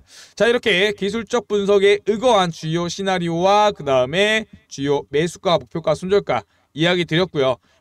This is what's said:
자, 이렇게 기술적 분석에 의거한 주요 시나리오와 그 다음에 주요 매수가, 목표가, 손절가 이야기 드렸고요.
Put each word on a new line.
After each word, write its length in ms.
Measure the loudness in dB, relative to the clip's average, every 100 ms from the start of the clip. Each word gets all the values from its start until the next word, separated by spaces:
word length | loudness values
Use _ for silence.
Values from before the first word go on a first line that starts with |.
| _ -20 -12
자, 120 | -2 0
이렇게 460 | 0 0 0 0
기술적 560 | -2 -6 -6 -4 -6 -2
분석에 520 | -4 2 2 4 2 -2
의거한 440 | -2 2 2 0
주요 380 | -4 -6 -4 -4
시나리오와 840 | -2 -2 0 -2 0 2 4 2
그 120 | 0
다음에 640 | 0 2 2 0 2 0 -4 -18 -18
주요 340 | -6 -2 -2 -2
매수가, 480 | -2 -2 -4 -2 -2
목표가, 360 | -2 -6 -4
손절가 480 | -2 0 0 0 -6 -6 _ _
이야기 320 | -4 0 0 0
드렸고요. 500 | -2 -2 -2 -2 -2 _ _